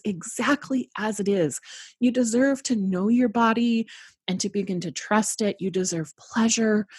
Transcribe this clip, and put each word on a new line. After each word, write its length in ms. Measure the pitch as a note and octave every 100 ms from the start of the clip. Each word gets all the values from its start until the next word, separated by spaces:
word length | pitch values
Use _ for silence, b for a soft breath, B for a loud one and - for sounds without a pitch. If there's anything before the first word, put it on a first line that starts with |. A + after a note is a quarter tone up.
| G#3+
exactly 840 | F3 - - A#3+ C#4+ - C4 A#3+ -
as 220 | G#3+ G#3
it 80 | G3+
is. 320 | G3 D#3 - B B B -
You 120 | B3
deserve 520 | A#3+ A#3 A#3 C4+ C4+
to 120 | - A#3
know 340 | F#3+ F3+ G3+
your 200 | A#3+ B3
body 580 | A#3 A3+ A3+ A#3+ A3+ A3 B B _ -
and 120 | F#3
to 100 | G3+
begin 300 | G3+ F#3 F3+
to 100 | E3+
trust 500 | - - G#3+ G#3 -
it. 160 | G#3 -
You 120 | F#3
deserve 440 | F3+ F#3 E3 D#3 -
pleasure. 720 | - - A3+ A#3 A3 G#3+ G#3